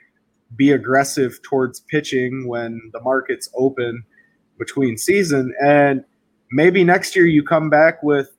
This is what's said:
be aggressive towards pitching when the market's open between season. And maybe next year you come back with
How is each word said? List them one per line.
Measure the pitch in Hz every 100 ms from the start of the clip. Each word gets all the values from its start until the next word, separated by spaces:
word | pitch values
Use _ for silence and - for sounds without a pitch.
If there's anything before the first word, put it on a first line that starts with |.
| _ _ _ _ _
be | 117 139
aggressive | 135 110 135 139 - 127 -
towards | - 135 127 127
pitching | - 151 151 135 127 131 123
when | 120 117 113 110
the | 113
market's | 123 131 131 120 - 127
open | 131 131 120 117 117 _ _ _ _ -
between | 117 - 135 110
season. | - 196 180 143 127 -
And | 143 147 143 135 - _ _ _ _
maybe | 127 165 180
next | 175 185 - 190
year |
you | 170 151
come | 147 165 156
back | 151 160 160
with | 147 143 139